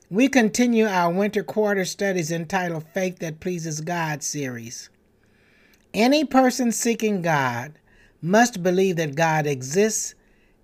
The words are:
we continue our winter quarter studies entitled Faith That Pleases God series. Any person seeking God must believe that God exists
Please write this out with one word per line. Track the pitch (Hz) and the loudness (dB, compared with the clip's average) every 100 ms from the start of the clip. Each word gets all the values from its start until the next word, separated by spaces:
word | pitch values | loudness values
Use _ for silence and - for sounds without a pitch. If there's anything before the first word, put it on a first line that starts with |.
| _ | _
we | 185 269 | 0 2
continue | 277 220 - 247 226 220 | 4 2 2 2 4 2
our | 185 175 | 2 2
winter | 175 208 202 | 2 0 -2
quarter | - - 208 202 185 | -4 0 0 0 -2
studies | - 202 185 156 | -2 -2 -2 -2
entitled | 165 165 190 180 165 156 | -4 -2 -2 -2 -6 -6
Faith | 196 185 180 | -4 -4 -4
That | 165 160 | -10 -8
Pleases | 185 180 160 151 | -6 -6 -6 -8
God | 156 175 160 147 | -6 -4 -2 -4
series. | - 147 135 120 117 - - _ _ _ _ _ _ _ _ _ _ | -6 -6 -6 -8 -12 -16 -18 _ _ _ _ _ _ _ _ _ _
Any | 185 240 294 | 0 4 4
person | 311 262 254 247 240 | 2 4 4 2 -2
seeking | 214 240 226 214 202 | 0 -2 0 0 0
God | 170 151 131 120 135 151 _ _ _ _ | 0 2 0 -2 -8 -14 _ _ _ _
must | 156 208 240 202 | 0 4 4 2
believe | 175 180 190 165 | 0 2 2 0
that | 156 135 | -2 0
God | 165 156 147 | 2 2 0
exists | 135 127 165 220 214 - - _ _ _ _ | -4 -2 0 0 0 -6 -14 _ _ _ _